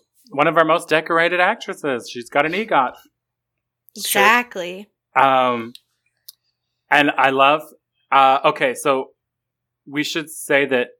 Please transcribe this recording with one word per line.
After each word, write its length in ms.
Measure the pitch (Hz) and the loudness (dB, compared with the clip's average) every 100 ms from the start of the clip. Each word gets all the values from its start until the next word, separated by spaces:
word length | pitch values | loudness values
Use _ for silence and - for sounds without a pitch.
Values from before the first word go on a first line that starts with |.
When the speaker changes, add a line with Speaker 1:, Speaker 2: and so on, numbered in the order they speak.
| - _ _ | -20 _ _
Speaker 1:
one 160 | 135 151 | -2 0
of 120 | 160 | 2
our 80 | 160 | 2
most 220 | 165 165 | 0 0
decorated 520 | 156 160 165 170 175 | -2 0 0 0 2
actresses. 720 | 180 240 - 180 151 123 - | 0 -2 -8 -8 -6 -6 -8
She's 180 | 120 117 | -14 -4
got 160 | 143 151 | -2 -2
an 80 | |
egot. 400 | 180 226 156 123 - _ _ _ _ _ _ _ _ _ - | -4 -2 0 0 -4 _ _ _ _ _ _ _ _ _ -14
Speaker 2:
It's 120 | - | -6
true. 140 | 202 | 0
Speaker 3:
Exactly. 680 | 202 240 240 202 175 185 208 _ _ - | 2 2 -2 -10 -12 -12 -18 _ _ 0
Speaker 1:
Um, 580 | 135 131 127 120 113 - _ _ _ _ - - _ _ _ _ - | 2 4 2 -2 -6 -16 _ _ _ _ -20 -20 _ _ _ _ 0
and 180 | 143 147 - | 2 2 2
I 140 | 135 | 0
love, 320 | 135 135 151 156 - _ _ _ | 4 4 2 -2 -20 _ _ _
uh, 280 | 135 135 135 156 | 4 4 4 2
okay, 300 | 143 143 117 | 0 -2 -2
so 380 | 147 131 135 _ _ _ _ _ _ _ - | -2 -2 -4 _ _ _ _ _ _ _ -10
we 140 | 143 | -6
should 260 | 147 170 156 | -6 -6 -8
say 360 | - - 143 139 | -10 -2 0 2
that 240 | 127 123 _ | 0 -2 _